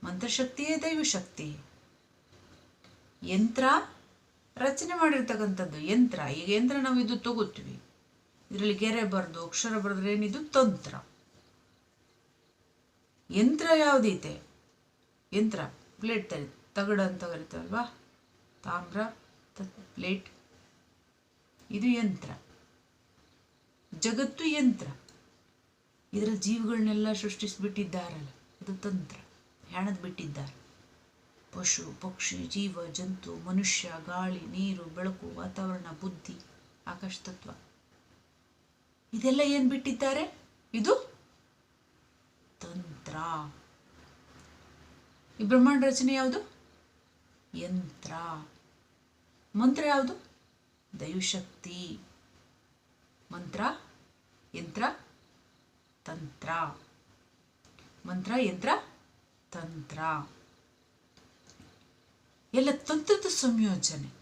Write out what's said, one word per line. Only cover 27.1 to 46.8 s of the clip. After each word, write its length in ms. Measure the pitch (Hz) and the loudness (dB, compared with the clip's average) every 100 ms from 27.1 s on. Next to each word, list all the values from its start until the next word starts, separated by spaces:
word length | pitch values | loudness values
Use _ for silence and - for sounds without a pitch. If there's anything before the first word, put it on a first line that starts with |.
ಸೃಷ್ಟಿಸಿಬಿಟ್ಟಿದ್ದಾರಲ್ಲ, 1160 | 208 214 196 208 - 202 196 196 180 180 160 139 - - _ | 0 -4 -4 -6 -4 -6 -2 -4 -4 -6 -10 -12 -16 -20 _
ಇದು 120 | 185 190 | -12 -8
ತಂತ್ರ. 400 | 208 185 151 - - - _ _ - | -4 -4 -6 -14 -20 -20 _ _ -12
ಹೆಣದ್ 280 | 180 196 185 | -6 -4 -4
ಬಿಟ್ಟಿದ್ದಾರೆ. 520 | 185 180 160 143 139 - - - - - _ _ _ _ _ | -8 -8 -8 -8 -10 -12 -20 -20 -20 -20 _ _ _ _ _
ಪಶು, 300 | - 185 - 160 - | -6 -2 -2 -4 -10
ಪಕ್ಷಿ, 360 | 185 185 - 180 180 | -10 -6 -6 -4 -6
ಜೀವ, 360 | 202 202 170 170 151 | -4 -4 -4 -8 -8
ಜಂತು, 340 | 185 185 170 170 170 | -6 -8 -8 -12 -2
ಮನುಷ್ಯ, 420 | 185 196 - 175 160 160 | 0 2 0 -4 -10 -8
ಗಾಳಿ, 340 | 180 185 180 160 | -4 -4 -4 -8
ನೀರು, 400 | 175 196 185 170 165 | -4 -4 -4 -8 -6
ಬೆಳಕು, 320 | 190 190 170 170 | -6 -6 -12 -10
ವಾತಾವರಣ, 520 | 180 185 185 185 170 151 | -10 -6 -6 -6 -8 -10
ಬುದ್ಧಿ, 340 | 185 180 - - - - - _ - | -10 -10 -14 -16 -18 -20 -20 _ -16
ಆಕಾಶ 300 | 180 190 185 | -12 -10 -10
ತತ್ವ, 280 | - 185 208 - - _ _ _ _ _ _ _ _ _ _ _ _ _ _ | -14 -16 -16 -18 -20 _ _ _ _ _ _ _ _ _ _ _ _ _ _
ಇದೆಲ್ಲ 280 | 226 254 269 | 0 2 4
ಏನ್ 280 | 285 277 254 | 4 4 4
ಬಿಟ್ಟಿದ್ದಾರೆ? 540 | 269 277 233 269 277 320 - - _ _ | 2 -2 -2 0 0 -2 -8 -20 _ _
ಇದು 200 | 226 220 523 - - - _ _ _ _ _ _ _ _ _ _ _ _ _ | -2 4 4 2 -18 -20 _ _ _ _ _ _ _ _ _ _ _ _ _
ತಂತ್ರ. 540 | 170 180 170 139 - 156 165 160 147 - - _ _ - - - - - - - - - - - - _ _ - | -14 -12 -12 -14 -12 -10 -6 -6 -8 -14 -20 _ _ -20 -20 -20 -20 -20 -20 -20 -20 -20 -20 -20 -20 _ _ -4
ಈ 40 | |
ಬ್ರಹ್ಮಾಂಡ 400 | 214 254 262 285 269 | 6 8 10 8 4
ರಚನೆ 280 | 254 254 | 4 2
ಯಾವುದು? 260 | 269 262 392 415 - - - | 4 2 0 -6 -16 -20 -20